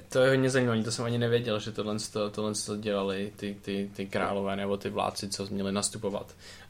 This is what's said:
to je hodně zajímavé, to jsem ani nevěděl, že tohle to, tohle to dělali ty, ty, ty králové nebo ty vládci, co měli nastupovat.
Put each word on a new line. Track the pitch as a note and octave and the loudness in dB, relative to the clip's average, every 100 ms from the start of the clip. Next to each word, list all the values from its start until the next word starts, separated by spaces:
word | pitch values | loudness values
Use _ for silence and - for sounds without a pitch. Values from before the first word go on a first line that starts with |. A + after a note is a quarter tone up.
| - | 0
to | C3+ | 4
je | C3 | 6
hodně | C3+ C3 | 6 6
zajímavé, | C3 B2 A2 | 4 4 2
to | A2+ | 2
jsem | A2+ | 0
ani | A#2 A#2+ | 0 2
nevěděl, | A#2 A#2 A#2+ G#2+ | 4 2 2 -2
že | G#2+ | -2
tohle | G#2+ G#2+ G#2+ - | -4 -2 -2 -2
to, | A2 G#2 | -2 -2
tohle | G#2 G#2+ G#2 - | 0 -2 -2 -2
to | G#2 | -2
dělali | G#2+ G2+ G2 F#2+ G#2 - | 0 2 2 0 -4 -4
ty, | G2+ G2+ | -6 -6
ty, | - G2 G2+ - | -4 -2 -2 -4
ty | G2 | -4
králové | G2+ F#2+ G2+ G2 G2 | -2 0 0 0 -2
nebo | G2+ G2+ | 0 -2
ty | G2+ | -2
vládci, | G2+ F#2+ - G2+ | 0 0 -2 -6
co | - G2 | -4 -4
měli | G2 G2 | -2 0
nastupovat. | G2+ - G#2 G#2 G2+ - - - - - | 0 -2 -2 -4 -4 -6 -14 -18 -18 0